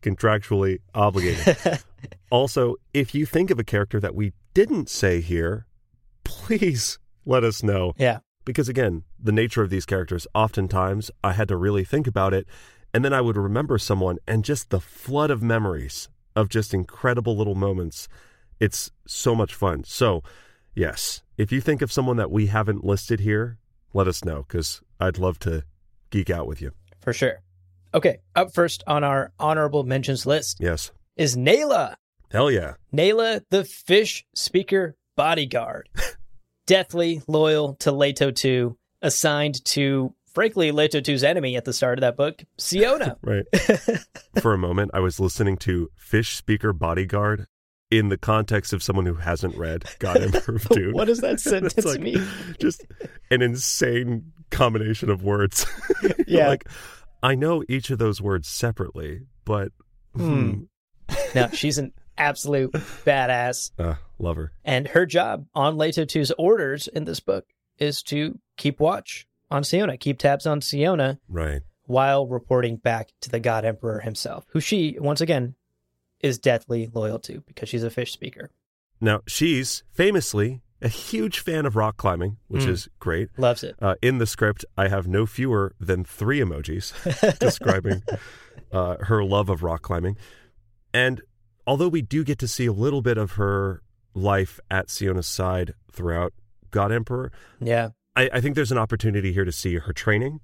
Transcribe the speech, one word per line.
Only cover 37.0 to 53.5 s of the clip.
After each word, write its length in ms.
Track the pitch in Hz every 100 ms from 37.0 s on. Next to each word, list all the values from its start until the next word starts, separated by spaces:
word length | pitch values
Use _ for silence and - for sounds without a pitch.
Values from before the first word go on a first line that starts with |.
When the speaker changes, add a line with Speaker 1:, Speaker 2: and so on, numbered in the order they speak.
| 170 165 143
Speaker 2:
loyal 460 | 156 156 151 147 139
to 160 | -
Leto 380 | 139 143 135 139
two, 440 | 127 135 127 120 120 _ _
assigned 600 | 156 - 156 147 147 131 -
to, 480 | - 139 135 131 - _
frankly, 400 | - 220 208 160
Leto 280 | 147 151 151
two's 220 | 135 139
enemy 340 | 139 175 135 123
at 80 | 117
the 60 |
start 240 | 120 127 123
of 20 |
that 160 | 127 120
book, 260 | 147 - - _
Siona. 580 | - 180 226 294 202 -
Speaker 1:
<laughs> 40 |
Right. 220 | - 101 - 196 - 208 -
Speaker 2:
<laughs> 460 | 226 - - - -
Speaker 1:
For 120 | 117
a 40 | 101
moment, 320 | 90 90 101
I 60 | -
was 200 | 92 -
listening 380 | 95 - 104 95
to 320 | - 90 82
fish 400 | _ - 104 117
speaker 380 | - - 107 110
bodyguard 760 | 90 82 85 92 101 104 107 98 _ _ _ _
in 180 | 113 104
the 80 | 98
context 560 | - 110 104 107 -
of 100 | 98
someone 240 | - 98 90
who 80 |
hasn't 420 | 82 82 87 92 -
read 280 | 82 82 - -
God 160 | 95 90
Speaker 2:
<laughs> 60 |
Speaker 1:
Emperor 340 | 101 - - 113
of 120 | -
Dune. 220 | 110 95
Speaker 2:
What 120 | 117
does 160 | 214 233
that 120 | -
Speaker 1:
<laughs> 20 |
It's 100 | 302
Speaker 2:
sentence 400 | - 196 190 -
Speaker 1:
like, 160 | 185 135
Speaker 2:
mean? 260 | 160 - 190 196 180 165
Speaker 1:
just 260 | 311 - - - - - -
an 120 | 127
insane 880 | 123